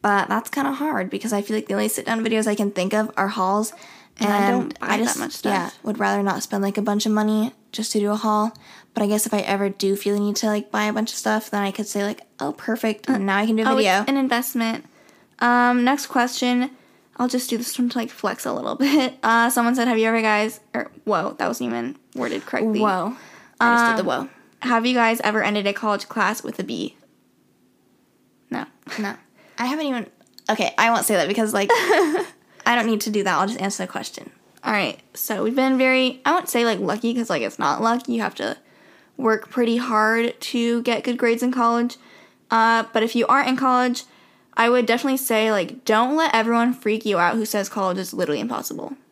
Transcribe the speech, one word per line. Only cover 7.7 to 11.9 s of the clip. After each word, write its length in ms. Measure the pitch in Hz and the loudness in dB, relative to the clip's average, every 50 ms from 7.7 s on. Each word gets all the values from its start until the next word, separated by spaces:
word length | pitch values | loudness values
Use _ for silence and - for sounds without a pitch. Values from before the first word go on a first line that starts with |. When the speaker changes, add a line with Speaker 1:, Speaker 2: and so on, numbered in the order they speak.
Speaker 1:
just 200 | - - 220 - | -10 -8 -6 -2
to 80 | - 214 | -2 0
do 100 | 202 208 | 0 0
a 60 | 208 | -2
haul. 360 | 214 226 220 214 214 214 226 220 - - - - - - _ | -2 0 0 2 2 0 -2 -4 -8 -20 -20 -20 -20 -20 _
But 100 | _ 226 | _ -2
I 40 | 208 | 0
guess 180 | 202 214 214 - | 2 2 0 0
if 80 | 220 | 0
I 60 | 220 208 | -2 -2
ever 320 | - - 196 196 202 196 | -2 -2 -2 0 -2 -2
do 260 | 196 - 202 196 196 | -2 0 0 0 0
feel 180 | 196 - 202 202 | 0 0 -2 0
the 60 | 202 | 0
need 160 | 202 208 202 | 0 0 -2
to, 120 | 208 - 214 | 0 -2 0
like, 220 | 214 214 208 - | -2 -2 -4 -4
buy 140 | - 214 214 | -2 -2 -2
a 80 | 214 | 0
bunch 200 | 202 220 220 226 | 0 -2 -4 -4
of 60 | - - | -6 -4
stuff, 300 | - 220 214 220 220 - | -2 0 0 0 -2 -4
then 140 | - 202 | -4 -4
I 80 | 202 196 | -4 -4
could 160 | 196 - 208 | -4 -6 -8
say, 180 | - | -4